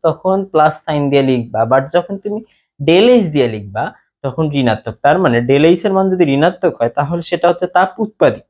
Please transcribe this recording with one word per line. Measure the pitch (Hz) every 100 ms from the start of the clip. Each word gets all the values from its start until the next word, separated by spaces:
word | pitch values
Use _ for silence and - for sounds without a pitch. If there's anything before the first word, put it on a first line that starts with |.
তখন | 165 156 185 190
প্লাস | 196 156 151 156
সাইন | - 151 143
দিয়ে | 139
লিখবা, | 135 127 117 107
but | 113 131 139
যখন | 175 175 196
তুমি | 208 214 - _ _ _
del | 143 175 233 247
H | 175
দিয়ে | 147 120
লিখবা, | 107 101 104 147 - _ _
তখন | 135 131 156
ঋণাত্মক। | 143 123 107 - 104
তার | 143 170
মানে | 165 117
del | 120 139 160
H | 175
এর | 208
মান | 190 190
যদি | 185
ঋণাত্মক | 160 139 165 190 175 -
হয়, | 117
তাহলে | - 147 170
সেটা | 165 170 175
হচ্ছে | 175 180
তাপ | 180 151 -
উৎপাদী | 214 _ 143 -